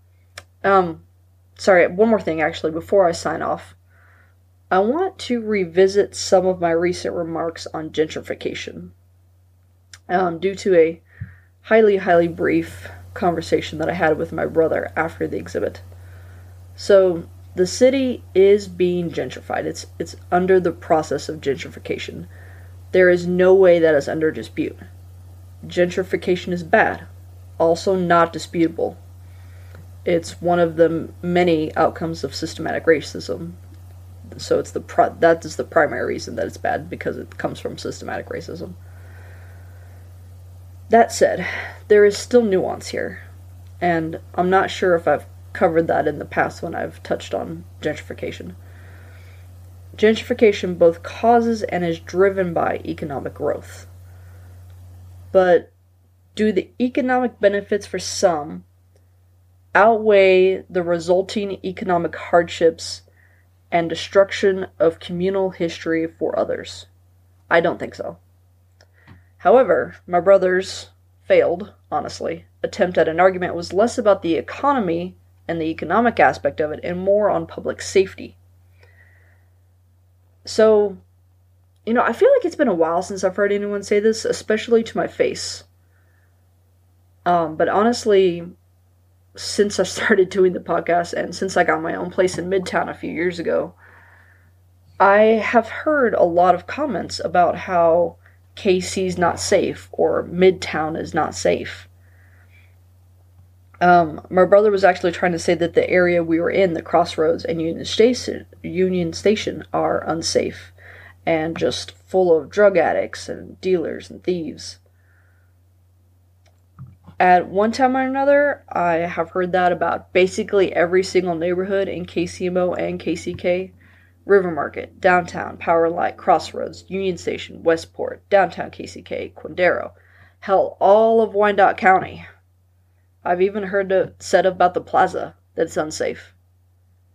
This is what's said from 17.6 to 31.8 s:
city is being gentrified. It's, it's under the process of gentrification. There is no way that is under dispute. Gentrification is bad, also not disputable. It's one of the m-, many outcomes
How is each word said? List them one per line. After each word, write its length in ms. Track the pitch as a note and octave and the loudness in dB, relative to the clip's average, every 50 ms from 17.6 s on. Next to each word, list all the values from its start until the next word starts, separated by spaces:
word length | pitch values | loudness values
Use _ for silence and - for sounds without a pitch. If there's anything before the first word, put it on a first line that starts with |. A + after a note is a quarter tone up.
| F#3 | -2
city 580 | F3+ - - B3 C4 C4 C4+ C4 B3+ A#3+ - - - - | -2 0 2 4 4 4 2 0 -2 -4 -6 -8 -2 2
is 320 | F#3 F#3+ G3 G3+ G#3 G3+ | 4 6 6 6 4 2
being 440 | F#3 F3+ F3 F3+ F3+ F3 F3 F3 E3 | -4 -4 -2 0 0 0 -2 -4 -4
gentrified. 560 | C#3+ D3 C3+ B2+ - - - - - - - | -4 -6 -8 -8 -8 -14 -10 -8 -6 -6 -6
It's, 200 | - E3 - - - - - | -6 -8 -10 -14 -16 -10 -10
it's 180 | E3+ - - - - - | -10 -10 -12 -16 -8 -2
under 280 | - F3+ F3+ F#3 F#3+ F#3 | 0 0 2 4 2 2
the 140 | F3+ F3 E3 | 2 0 -4
process 560 | - - - E3+ D#3 D#3 - - - - - | -4 -2 0 0 0 0 -2 -6 -6 -6 -8
of 140 | D#3+ D#3 - | -12 -8 -4
gentrification. 840 | C#3 C3+ - - C#3 - - - - - - - - - - E3+ - - - - - - - - - - - - - - | -6 -6 -6 -6 -14 -16 -14 -10 -8 -8 -8 -8 -12 -12 -14 -14 -16 -18 -20 -20 -20 -20 -20 -20 -20 -20 -20 -10 -2 2
There 180 | F#3 F#3 F3+ | 4 6 6
is 160 | F3+ F3+ F3 | 4 2 0
no 280 | F3 F3+ F3+ F3+ F#3 F#3 | -2 0 4 6 6 6
way 240 | G3 F#3+ F3+ F3 E3+ | 8 8 6 6 6
that 160 | E3 D#3+ D#3 | 6 4 4
is 140 | C#3 C3+ - | 2 0 -2
under 220 | A#2 D#3+ D#3 D#3 | -4 -2 -2 -2
dispute. 480 | - - D3 - - - D3 - - - - - - - - - - - - - - - - - - - - | -2 -4 -10 -10 -6 -6 -6 -6 -6 -12 -20 -20 -20 -20 -20 -20 -20 -20 -20 -20 -20 -20 -20 -20 -20 -20 -16
Gentrification 840 | D#3+ E3 F3+ F3 F3+ F3 - F#3 F#3 - F3+ - - F3+ F3+ - - F3+ | -6 0 0 0 0 0 -4 -4 -4 -4 -4 -2 -2 -2 -2 -2 -6 -6
is 100 | F3 E3+ | -6 -4
bad, 440 | D#3+ - G#3+ F3 - - - - - - - - - - - - - - - | 0 2 2 2 2 0 -6 -12 -18 -20 -20 -20 -20 -20 -20 -20 -12 -4 0
also 360 | E3 E3 E3 E3+ - G3+ F#3+ | 2 2 2 0 0 -2 0
not 380 | F#3 F3+ E3+ F3 E3+ E3 E3 - | 0 2 2 4 4 4 2 0
disputable. 640 | D#3+ - - - F3 E3 D#3+ E3 - - G#2 - - - - - - - - - - - - - - - - - - - - - - - | -8 -12 -6 -2 0 0 0 0 -2 -6 -6 -6 -10 -20 -20 -20 -20 -20 -20 -20 -20 -20 -20 -20 -20 -20 -20 -20 -20 -20 -20 -18 -10 -4
It's 340 | F#3+ F3 E3 E3 - - - | -2 -2 -2 -2 -4 -12 -6
one 180 | D#3+ F3 F3 F3 | -2 0 2 2
of 180 | F3 E3 D#3+ | 2 2 2
the 100 | D#3+ E3 | 2 2
m-, 280 | D#3+ E3 E3 - - - - | 2 2 -2 -6 -8 -12 -10
many 560 | - F3 F3 F3 F3+ F3+ E3 D#3 D#3 D#3 - | -4 -2 0 2 2 2 2 0 0 -2 -2
outcomes 480 | E3+ | 0